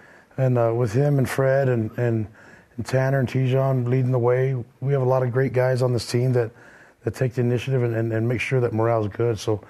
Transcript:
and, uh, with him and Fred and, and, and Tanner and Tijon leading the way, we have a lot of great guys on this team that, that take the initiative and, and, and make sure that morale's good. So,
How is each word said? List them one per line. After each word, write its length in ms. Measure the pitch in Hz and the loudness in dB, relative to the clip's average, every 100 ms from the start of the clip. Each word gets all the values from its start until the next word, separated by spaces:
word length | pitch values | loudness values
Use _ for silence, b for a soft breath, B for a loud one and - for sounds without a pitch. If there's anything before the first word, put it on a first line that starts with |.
| B B B - | B B B -2
and, 200 | 131 123 | 0 2
uh, 160 | 117 117 | 2 0
with 180 | 123 | 0
him 240 | 117 143 143 | 0 2 2
and 100 | 123 | 0
Fred 400 | - 135 135 131 | 0 2 2 2
and, 220 | 120 107 - | 0 -2 -2
and, 300 | 120 113 104 B B B B - | -2 -2 -4 B B B B -14
and 80 | 110 | -4
Tanner 340 | 131 131 135 | -2 0 0
and 80 | 123 | 0
Tijon 600 | 131 131 131 135 131 120 | 0 0 2 2 0 0
leading 240 | 131 127 | 0 0
the 80 | 127 | 2
way, 360 | 120 123 131 127 113 _ | 2 2 0 -2 -8 _
we 120 | 131 | -2
have 80 | 139 | 0
a 40 | 127 | 2
lot 160 | 131 | 2
of 100 | 127 | 0
great 220 | 120 135 | 0 0
guys 280 | 123 127 127 | 2 2 2
on 100 | 123 | 0
this 160 | 120 - | 0 -2
team 240 | 120 127 | 0 2
that, 180 | 123 110 B B B B _ | 0 -2 B B B B _
that 120 | - - | -8 -4
take 180 | 131 - | -2 0
the 60 | |
initiative 420 | 120 120 131 131 | 0 -2 -2 -2
and, 120 | 120 113 | 0 -2
and, 160 | 113 | -2
and 160 | 110 113 | -2 -2
make 140 | 113 | -2
sure 180 | - 131 | -2 0
that 140 | 117 | 0
morale's 340 | 110 113 113 104 | 0 0 0 -2
good. 300 | - 117 107 | -2 -2 -2
So, 220 | - 104 | -4 -4